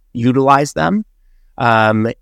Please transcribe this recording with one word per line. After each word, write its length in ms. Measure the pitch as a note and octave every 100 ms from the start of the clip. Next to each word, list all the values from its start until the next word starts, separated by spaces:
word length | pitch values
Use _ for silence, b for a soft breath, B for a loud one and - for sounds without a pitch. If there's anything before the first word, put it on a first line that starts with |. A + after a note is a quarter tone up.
| _
utilize 640 | B2 B2 B2+ C3+ C#3 D3
them. 300 | D#3 D#3 G#3 - _ _ _ _ -
Um, 480 | A#2+ A2+ A2 A2 A2 -